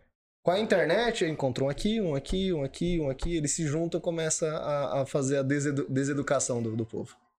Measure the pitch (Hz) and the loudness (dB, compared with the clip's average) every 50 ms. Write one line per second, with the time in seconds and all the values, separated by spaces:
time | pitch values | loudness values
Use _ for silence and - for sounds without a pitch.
0 | _ _ _ _ _ _ _ _ - 170 180 - 226 - 214 175 156 156 175 220 | _ _ _ _ _ _ _ _ 0 2 2 2 2 4 4 4 4 4 4 2
1 | 240 233 233 - 185 160 151 - 143 131 120 131 135 139 143 - - 208 220 226 | 2 2 0 0 0 0 0 0 -2 -2 0 0 0 -2 0 0 0 0 0 0
2 | 196 165 139 139 - - 185 190 190 190 175 147 135 135 - - 170 175 175 165 | 0 0 0 -2 -2 -2 -2 0 0 0 0 0 -2 -4 -4 -2 0 0 0 0
3 | 151 135 135 - - 170 175 160 147 143 - 170 165 143 143 165 170 170 180 165 | 0 -2 -2 -2 -2 -2 0 0 0 0 0 0 0 0 0 0 0 0 -2 -2
4 | - 180 165 165 160 156 151 - 170 156 156 170 - 147 147 143 139 - 117 139 | -2 -2 -2 0 0 0 0 0 0 -2 -2 -2 -2 -2 0 0 0 0 0 -2
5 | 135 - - 147 135 131 143 139 135 131 143 147 139 147 139 139 139 - 131 131 | -2 0 0 0 2 2 2 2 2 2 2 0 0 0 0 -2 -2 0 0 0
6 | 139 139 147 139 131 - 143 131 - - 123 120 117 110 110 117 113 - - 107 | 0 0 0 0 0 2 2 2 2 0 -2 -2 -2 -2 -2 -2 -4 -4 -6 -8
7 | 117 - - - _ _ _ | -8 -10 -12 -20 _ _ _